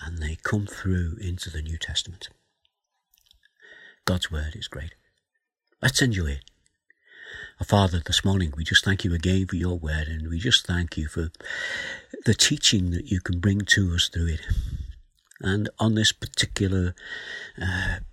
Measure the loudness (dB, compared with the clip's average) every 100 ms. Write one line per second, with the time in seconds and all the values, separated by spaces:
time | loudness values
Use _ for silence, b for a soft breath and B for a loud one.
0 | -10 -6 -6 -4 -2 -2 -4 -6 -2 0
1 | -2 -4 -6 -6 -6 -8 -6 -6 -4 -6
2 | -6 -12 -18 _ _ _ _ _ _ _
3 | _ _ _ _ B B B B B B
4 | -2 0 -2 -4 -4 -6 -12 -10 -12 -14
5 | _ _ _ _ _ _ _ -2 0 2
6 | 2 2 -2 -4 -10 _ _ _ _ B
7 | B B B B B B 4 6 6 2
8 | 0 2 4 2 2 -2 2 2 4 2
9 | 2 2 4 2 2 0 0 -2 -2 -2
10 | -2 -4 -4 -2 2 2 2 -2 -2 -4
11 | -4 -4 -4 -6 B B B B B B
12 | B -2 2 4 4 4 2 2 2 0
13 | 0 -2 0 0 2 4 4 4 4 2
14 | 0 0 0 0 0 B B B B -14
15 | -20 _ _ -6 0 0 0 0 2 4
16 | 2 0 -6 -2 -2 2 2 2 0 -2
17 | B B B B B -6 -2 0 -2 -2
18 | -6